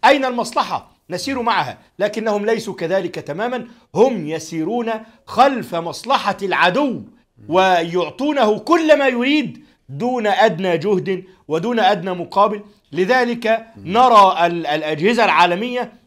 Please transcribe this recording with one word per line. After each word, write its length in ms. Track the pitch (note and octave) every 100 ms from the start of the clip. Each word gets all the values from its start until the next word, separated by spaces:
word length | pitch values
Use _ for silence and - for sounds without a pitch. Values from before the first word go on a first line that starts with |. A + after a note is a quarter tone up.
| A#3
أين 200 | C#4 C4
المصلحة؟ 640 | B3 A3 - G#3 E3 - _ _
نسير 320 | F3 A3 C4+
معها، 360 | A#3 G3+ C#3+ - _ _
لكنهم 460 | G3+ G#3+ A3 G#3 G#3
ليسوا 280 | A3+ A3+
كذلك 420 | F#3 E3 F#3+ F3+ -
تماما، 520 | C#3 D3+ A3+ B3 - - _ D3+
هم 320 | B3 A3+ D3+
يسيرون 640 | D#3+ D#3 E3 D#3+ A#3 A3+ A3 - _ _
خلف 500 | - C4+ C4 F3 E3+
مصلحة 640 | E3+ D3+ A3 C4 G#3 F#3+
العدو 600 | F#3+ D#3 E3+ F#3 D4 G3 G2 _ _ _ A2
ويعطونه 1080 | E3+ F#3+ F3+ E3+ F3 D#3+ - C#4 C#4+ A3 G#3+
كل 400 | - E4 D#4 D4
ما 80 | C4+
يريد 580 | B3 B3 D4+ A#3+ - _ _ _
دون 380 | C#3 A#3 B3 G#3+
أدنى 500 | F#3 A3 E3 F#3+ E3+
جهد 460 | F3 G3 F3+ F#3+ F#3 _ _
ودون 320 | D#3 G3+ A#3+
أدنى 320 | F#3+ G3+ F3+
مقابل. 500 | F3+ E3 - G#3 G#3 - _ _
لذلك 760 | D3 F#3+ B3+ A#3+ A#3+ A3+ A3+ A3+ -
نرى 680 | G2 G3+ B3+ A3+ G3 E3+ E3+
ال-، 200 | E3+ D#3
الأجهزة 600 | D3+ D#3 D#3 F3+ A#3+ G#3
العالمية 680 | D#3 F3 F3 A#3+ B3 A#3 -